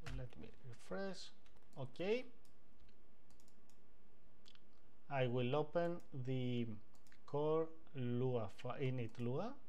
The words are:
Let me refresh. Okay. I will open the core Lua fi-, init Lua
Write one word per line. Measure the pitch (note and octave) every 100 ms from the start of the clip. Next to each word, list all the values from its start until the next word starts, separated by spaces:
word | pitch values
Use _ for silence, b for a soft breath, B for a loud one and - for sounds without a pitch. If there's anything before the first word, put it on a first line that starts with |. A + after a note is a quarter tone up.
| C#3+ C3
Let | B2 D3
me | - - C3
refresh. | A2+ - F#3+ G3 F#3 - - - - - -
Okay. | C3 - F3+ A#3+ B3+ - - - - - - - - - - - - - - - - - - - - - - - - - - - -
I | C#3 B2+
will | B2 B2 D3
open | D3+ E3+ E3+ E3+ - C#3 B2
the | C3 B2+ A#2+ A#2 G#2+ - - - - -
core | C#3+ D3+ D#3+ D#3+ D#3+ -
Lua | C3+ B2 A#2+ B2+ B2 G#2 -
fi-, | - C3+
init | C3 B2+ A2+ -
Lua | A#2+ C3+ A3 C#4